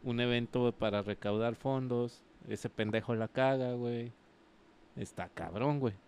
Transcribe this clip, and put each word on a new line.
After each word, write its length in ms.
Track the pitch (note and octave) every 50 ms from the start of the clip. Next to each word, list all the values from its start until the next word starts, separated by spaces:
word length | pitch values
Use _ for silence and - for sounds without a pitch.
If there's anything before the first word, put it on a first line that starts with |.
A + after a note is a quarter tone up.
| -
un 160 | C3 A#2+ A#2
evento 520 | A#2+ B2 A#2+ A#2+ A#2+ A2+ - B2+ B2 A#2+
para 300 | A2+ - - A2 G2+ G#2
recaudar 540 | G2+ G2+ G#2 - - - G#2 G#2+ A2+ A#2 A#2
fondos, 680 | - - C3+ C3+ C3 C3 B2+ B2 A#2+ A#2+ A#2+ - - - - - - - -
ese 220 | G#2 G#2 - A#2+
pendejo 440 | - - A2 G#2+ G#2+ A2+ G#2+ - A#2+
la 120 | A2 A2+ A2
caga, 460 | - C3 C3 C3 C3+ C3 B2+ B2 B2
güey. 380 | B2 A#2+ A#2+ A#2+ A#2 A#2 A#2+ A#2+ _ _ - _ _ - - - - - - - - - - -
Está 320 | - - - - - F#2+ F2
cabrón, 500 | - - E2+ E2 E2 G#2 A#2+ C#3+ D3 D3
güey. 140 | C3+ A#2+ G#2 G2 -